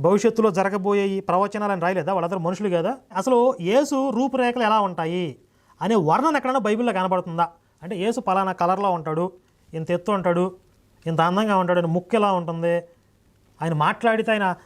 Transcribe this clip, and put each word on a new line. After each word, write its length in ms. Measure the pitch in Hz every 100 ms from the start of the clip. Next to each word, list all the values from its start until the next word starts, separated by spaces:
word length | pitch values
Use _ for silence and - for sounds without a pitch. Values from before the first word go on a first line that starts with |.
భవిష్యత్తులో 500 | 156 202 226 226 220
జరగబోయేవి 680 | 175 190 202 190 202 196 196
ప్రవచనాలు 520 | 190 175 202 202 208
అని 80 | 190
రాయలేదా? 320 | 170 185 151
వాళ్ళందరూ 260 | 190 170 190
మనుషులు 380 | 165 185 208 175
కదా? 200 | 170 262 - 190
అసలు 400 | 196 247 247 247
యేసు 500 | 175 240 294 277 269
రూపురేఖలు 520 | 226 262 262 247 240
ఎలా 180 | 220 214
ఉంటాయి 560 | 196 175 160 180 170 120 _ _ _ -
అనే 120 | 180
వర్ణన 420 | 226 151 180 302 294
ఎక్కడైనా 220 | 254 262
బైబిల్లో 340 | 208 214 240
కనబడుతుందా? 560 | 185 185 185 175 165 170 - _ _
అంటే 140 | 165 196
యేసు 240 | 196 233
పలానా 320 | 196 185 190
కలర్లో 380 | 180 175 190 202
ఉంటాడు, 420 | 175 156 156 180 - _ _ _
ఇంత 160 | 160 160
ఎత్తు 220 | 175 175
ఉంటాడు, 440 | 202 175 170 185 185 _ _ _ _ 160
ఇంత 140 | 160
అందంగా 360 | 165 185 220 196
ఉంటాడు, 220 | 180 180
ఆయన 80 | 170
ముక్కు 300 | 170 180 226
ఎలా 160 | 202
ఉంటుంది, 500 | 185 170 165 170 170 175 _ _ _ _ _ _ -
ఆయన 100 | 160
మాట్లాడితే 600 | 156 156 208 233 220 226
ఆయన 220 | 214 190 170